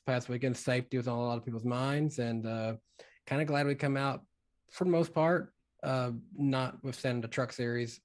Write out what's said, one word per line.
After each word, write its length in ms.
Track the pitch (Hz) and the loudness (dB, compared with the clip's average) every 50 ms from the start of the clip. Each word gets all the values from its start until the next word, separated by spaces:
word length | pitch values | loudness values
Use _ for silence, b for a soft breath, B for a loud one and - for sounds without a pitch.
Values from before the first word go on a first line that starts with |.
| - | -2
past 220 | 135 127 123 - - | 0 0 0 0 -2
weekend, 260 | 123 120 135 131 120 | -4 -2 0 0 -2
safety 400 | - - 131 123 127 123 - - | 0 0 0 0 0 0 0 -2
was 100 | 127 120 | -2 0
on 120 | 127 120 120 | 0 -2 0
a 40 | 120 | 0
lot 120 | 120 120 117 | 0 -2 -2
of 60 | - | -4
people's 200 | 127 117 113 110 | -4 -6 -2 -2
minds, 540 | 123 123 123 135 139 143 147 151 151 151 131 | 0 0 0 0 0 2 2 0 0 0 0
and, 280 | 120 117 117 113 110 | -2 0 0 -2 -2
uh, 300 | 113 113 113 110 113 113 113 _ B B B B B B B B | -2 -2 -2 -2 -2 -4 -6 _ B B B B B B B B
kinda 180 | - 139 143 156 | -2 0 0 2
glad 220 | 147 147 143 143 | 2 2 2 2
we 80 | 143 143 | 2 0
come 220 | 139 147 139 139 139 | 2 0 0 2 2
out 260 | 139 139 127 - - _ _ _ _ _ _ _ _ _ | 0 0 -2 -4 -8 _ _ _ _ _ _ _ _ _
for 140 | - - 185 | -4 0 2
the 60 | 185 | 4
most 220 | 170 165 165 165 | 4 4 4 2
part. 400 | - 160 156 165 180 170 190 - _ _ _ _ _ - | 2 2 4 4 4 2 0 -4 _ _ _ _ _ -6
Uh, 300 | - 135 131 127 123 123 120 117 - - - | -2 0 0 2 0 0 -2 -6 -8 -10 -4
notwithstanding 880 | - 143 135 131 131 131 127 - - - 135 120 - - 131 120 120 | 0 2 2 4 4 2 0 -4 -6 -8 -8 -6 -2 -2 0 0 0
the 60 | 113 117 | -2 -2
Truck 240 | - 139 127 120 - | -2 -2 -2 -2 -2
Series 460 | - 123 120 120 120 120 113 - - _ | -2 -2 0 0 0 -2 -4 -6 -14 _